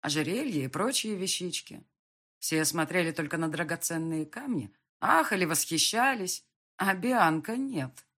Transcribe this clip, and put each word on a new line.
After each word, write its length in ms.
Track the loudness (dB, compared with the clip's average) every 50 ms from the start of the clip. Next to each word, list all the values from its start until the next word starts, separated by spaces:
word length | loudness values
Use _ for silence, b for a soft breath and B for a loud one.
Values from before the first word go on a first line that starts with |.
Ожерелья 640 | -4 -2 -2 0 0 0 0 -2 -2 -2 -2 -2 -2
и 40 | -2
прочие 480 | -2 -2 -2 0 0 0 -2 -2 -4
вещички. 680 | -2 -2 -2 -2 -2 -4 -4 -6 -6 -8 -10 -16 -18 -18 _ _ _ _ _ _ _ _ _ _ _
Все 260 | -6 -2 0 0 0
смотрели 480 | 0 0 0 -2 0 2 0 2 2
только 260 | 0 -4 -4 -4 -2 -2
на 100 | -2 -2
драгоценные 760 | -2 -4 -2 -4 -4 -4 -4 -4 -2 -2 -2 -2 -2 -4 -4
камни, 480 | -6 -8 -10 -6 -2 -2 -2 -4 -6 b b b _ _ _
ахали, 440 | 2 4 4 4 4 4 2 2 2
восхищались, 1000 | 2 2 0 0 0 0 2 2 2 4 4 2 2 2 0 -4 -6 -6 -8 _ _ _ _ _ _ _
а 180 | -2 0 0 0
Бианка 640 | 2 2 2 4 6 6 6 6 2 0 -2 -4
нет. 480 | -2 -4 -2 -2 -2 -4 -4 -8 -14 -20 _ _